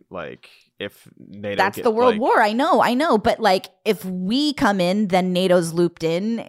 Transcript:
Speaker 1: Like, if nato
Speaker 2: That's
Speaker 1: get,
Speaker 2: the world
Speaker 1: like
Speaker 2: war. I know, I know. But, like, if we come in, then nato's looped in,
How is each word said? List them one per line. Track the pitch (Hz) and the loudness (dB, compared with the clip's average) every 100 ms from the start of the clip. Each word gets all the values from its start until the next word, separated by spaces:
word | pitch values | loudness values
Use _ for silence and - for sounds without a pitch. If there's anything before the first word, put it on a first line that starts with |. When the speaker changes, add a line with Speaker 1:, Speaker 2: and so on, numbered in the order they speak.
| _ | _
Speaker 1:
Like, | 92 76 64 - - _ - | -12 -10 -14 -20 -20 _ -14
if | 98 - - - | -12 -14 -20 -20
nato | - - 107 101 | -20 -12 -4 0
Speaker 2:
That's | 190 202 | 0 0
Speaker 1:
get, | |
Speaker 2:
the | 240 | -2
world | 220 254 | 2 2
Speaker 1:
like | 214 | 2
Speaker 2:
war. | 277 427 | 2 2
I | 214 | 2
know, | 220 311 277 | 2 2 2
I | 165 | 2
know. | 247 330 226 | 2 2 2
But, | 233 208 | 0 0
like, | 214 190 - _ - | 2 0 -2 _ -4
if | 185 | -4
we | 185 180 185 247 302 | -4 -6 -2 -2 -2
come | 285 254 196 | 0 0 0
in, | 175 202 208 | 0 0 0
then | 185 185 | 0 0
nato's | 180 185 180 165 | 0 2 2 2
looped | 165 175 - | 0 0 0
in, | 160 170 208 226 | -4 -2 -4 -6